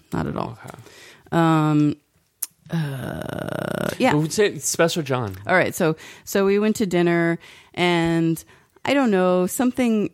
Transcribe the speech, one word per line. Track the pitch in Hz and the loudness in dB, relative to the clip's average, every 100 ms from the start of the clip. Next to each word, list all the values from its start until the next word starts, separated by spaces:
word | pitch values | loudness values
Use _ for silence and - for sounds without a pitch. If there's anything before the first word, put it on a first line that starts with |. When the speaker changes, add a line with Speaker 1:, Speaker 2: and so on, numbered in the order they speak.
| - | -10
Speaker 1:
Not | - - | -6 -4
at | - | -6
all. | - 113 | -8 -10
Speaker 2:
Okay. | - - - - - - - | -16 -16 -20 -20 -20 -20 -4
Speaker 1:
Um, | 165 165 160 151 151 147 - _ _ _ - - _ - | 0 4 4 4 4 2 0 _ _ _ -14 -14 _ -6
uh, | 170 143 131 - - - - - 50 - 50 50 - | -4 -4 -6 -8 -8 -8 -8 -6 -6 -6 -4 -4 0
yeah. | 254 | 0
Speaker 2:
Well, | 147 160 | 2 0
say | - 202 143 | 0 0 0
Special | - - 170 180 | -4 0 0 0
John. | 135 127 107 95 - | -2 -2 -4 -6 0
Speaker 1:
All | |
right, | 185 120 | 2 2
so, | - 160 160 - - | 0 0 -2 -8 -20
so | - 202 196 | -4 0 2
we | 202 | 2
went | 214 214 | 2 0
to | 196 | 0
dinner, | 175 170 170 170 170 - - - | 2 2 2 2 -2 -6 -20 -12
and | - 175 170 165 165 165 165 - - _ _ | -2 0 2 2 2 0 -2 -6 -20 _ _
I | - | -2
don't | 277 247 | 2 2
know, | 190 185 180 180 | 4 4 2 0
something, | - 247 - 247 220 190 | 0 -2 0 0 0 -2